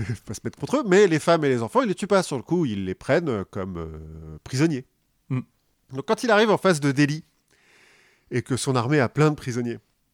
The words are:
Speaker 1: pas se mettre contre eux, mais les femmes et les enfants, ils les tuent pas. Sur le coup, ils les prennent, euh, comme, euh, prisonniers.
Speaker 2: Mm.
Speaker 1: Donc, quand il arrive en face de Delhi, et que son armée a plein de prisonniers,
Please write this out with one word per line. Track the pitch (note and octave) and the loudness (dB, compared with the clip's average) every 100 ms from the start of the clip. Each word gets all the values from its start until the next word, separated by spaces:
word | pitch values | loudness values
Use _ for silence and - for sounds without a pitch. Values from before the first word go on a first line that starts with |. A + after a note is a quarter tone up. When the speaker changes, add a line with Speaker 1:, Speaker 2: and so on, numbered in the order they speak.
| A2 A2+ - | -6 -8 -10
Speaker 1:
pas | |
se | G#2+ | -10
mettre | - - | -10 -10
contre | - C#4 | -2 -2
eux, | A#3 | 4
mais | F#3 G#3 | 6 6
les | D#3 | 4
femmes | - E3+ | 2 2
et | C#3+ | 2
les | B2+ | 0
enfants, | A2+ A#3+ | 0 0
ils | B3+ | 0
les | |
tuent | F3 G3 | -2 0
pas. | G3 | 0
Sur | E3+ C3+ | 0 -8
le | |
coup, | G#2 E3+ D3+ | -2 -2 0
ils | G#2 | -2
les | F#2 | -4
prennent, | F2+ - D3 E3+ | -6 0 0 0
euh, | A2 F#2 | -4 -4
comme, | G#2+ F#2+ F2 | -8 -8 -8
euh, | D#2+ D#2 D#2 D#2+ D#2+ D#2 | -10 -12 -16 -16 -16 -18
prisonniers. | - B2+ E3 C3+ C3 _ _ _ _ | -10 -2 0 -2 -8 _ _ _ _
Speaker 2:
Mm. | B2+ - _ _ _ _ | -8 -8 _ _ _ _
Speaker 1:
Donc, | C3 - | -12 -4
quand | A3 | -2
il | A#3+ | 2
arrive | G#3 A3 | 4 4
en | F3 | 4
face | F#3+ D#3+ | 2 2
de | C#3+ | 0
Delhi, | C3 C#3+ D#3 - _ _ _ _ _ _ _ _ _ _ | 2 2 0 -12 _ _ _ _ _ _ _ _ _ _
et | B2 | -6
que | - B2 | -4 -4
son | - B2+ | 0 0
armée | A#2 D3+ | 2 2
a | A#2 | 2
plein | - D3+ | 2 2
de | D3+ | 2
prisonniers, | - A#2 A#2+ A2+ _ _ _ | -6 -6 -6 -8 _ _ _